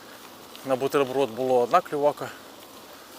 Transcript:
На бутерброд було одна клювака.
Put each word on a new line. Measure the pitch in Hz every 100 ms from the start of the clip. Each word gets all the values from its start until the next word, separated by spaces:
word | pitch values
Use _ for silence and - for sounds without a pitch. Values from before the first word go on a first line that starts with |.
| - - - - - -
На | 135
бутерброд | 131 135 147 131 131 131
було | 113 131 127
одна | 117 175
клювака. | - 147 147 135 131 - - - - - - - -